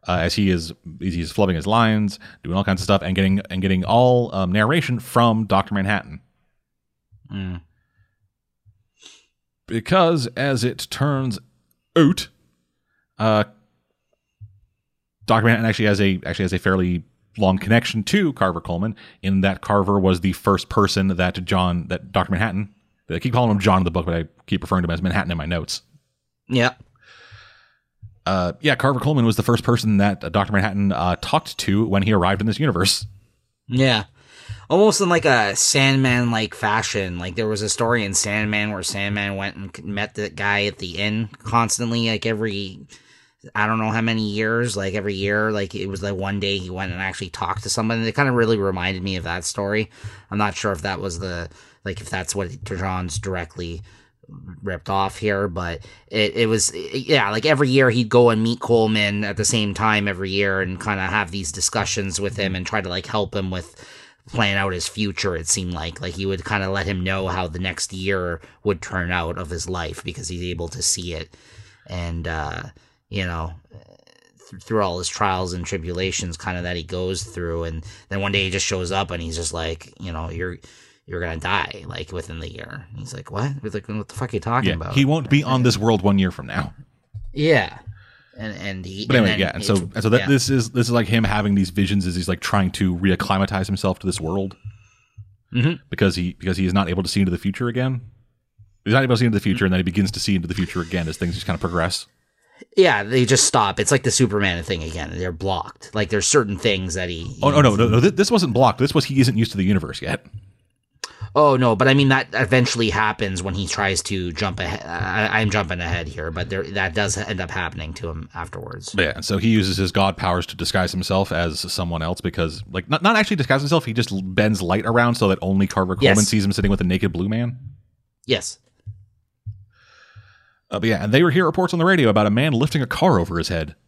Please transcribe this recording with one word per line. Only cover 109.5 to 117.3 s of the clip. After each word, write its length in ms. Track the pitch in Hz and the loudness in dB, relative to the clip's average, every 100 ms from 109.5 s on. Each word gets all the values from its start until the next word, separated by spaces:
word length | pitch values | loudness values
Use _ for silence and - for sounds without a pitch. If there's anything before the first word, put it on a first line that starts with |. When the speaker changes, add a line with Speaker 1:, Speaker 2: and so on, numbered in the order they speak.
Speaker 1:
to 80 | 98 | 2
the 60 | |
universe 360 | 92 98 69 - | 2 2 0 -8
yet. 240 | - - - - - _ _ _ _ _ - - - | -6 -6 -8 -20 -20 _ _ _ _ _ -18 -14 -4
Speaker 2:
Oh, 240 | - 151 131 | 4 6 6
no, 200 | 127 107 | 4 4
but 100 | 131 | 6
I 80 | |
mean, 140 | 135 139 | 6 6
that 180 | 135 - | 4 2
eventually 580 | 110 113 127 123 117 113 | -2 2 4 4 2 0
happens 500 | 95 107 107 104 92 | 2 0 0 -4 -4
when 140 | 92 | -4
he 140 | 92 92 | -4 -4
tries 340 | - 98 95 | -2 0 0
to 280 | - 98 90 | -2 -4 -4
jump 260 | 82 101 95 | -4 -4 -4
ahe-, 260 | 85 101 | -6 -6
I, 560 | - 87 92 95 107 107 | -8 -6 -4 -2 0 2
I'm 100 | 110 | 2
jumping 280 | 104 87 87 | 0 -2 -4
ahead 280 | 85 87 78 | -4 -4 -6
here, 240 | 73 80 | -8 -8
but 180 | 82 87 | -6 -6
there, 140 | 95 | -6
that 280 | 73 98 95 | -6 -4 -2
does 240 | 80 101 98 | -2 -2 -2
end 240 | 104 | -6